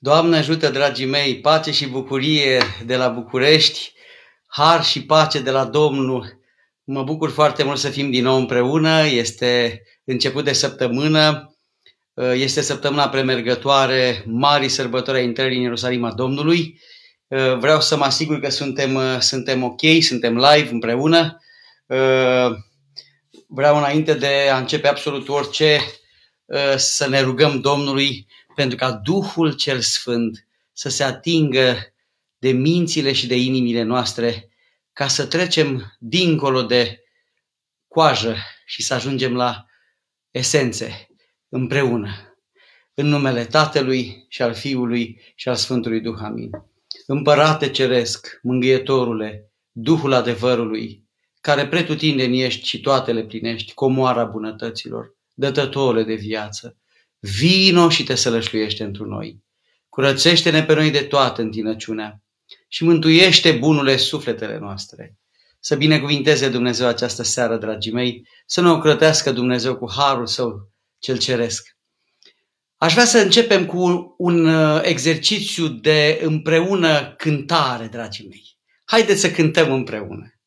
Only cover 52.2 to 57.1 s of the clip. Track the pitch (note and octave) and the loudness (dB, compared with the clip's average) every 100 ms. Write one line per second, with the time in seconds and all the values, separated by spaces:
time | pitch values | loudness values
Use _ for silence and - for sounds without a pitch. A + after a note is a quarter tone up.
52.2 | B2+ B2+ B2+ - - A#2 - C3+ B2 A2+ | 0 0 -2 -4 -8 -6 0 0 0 -6
53.2 | A2 A2+ A2+ A2+ - - C3+ C3 B2+ A#2+ | -6 -8 -8 -8 -10 -2 0 2 0 0
54.2 | A2+ G#2 A2 G#2+ A#2 A2+ B2 A2+ A2+ _ | -2 -6 -10 -10 -10 -10 -12 -12 -14 _
55.2 | _ - C#3 C#3 C3+ C#3 C3+ A2+ A2 A2 | _ -6 -4 -2 -4 -2 0 0 -2 -4
56.2 | G2+ A2 G#2 G#2 A#2+ _ _ _ _ | -6 -8 -8 -14 -18 _ _ _ _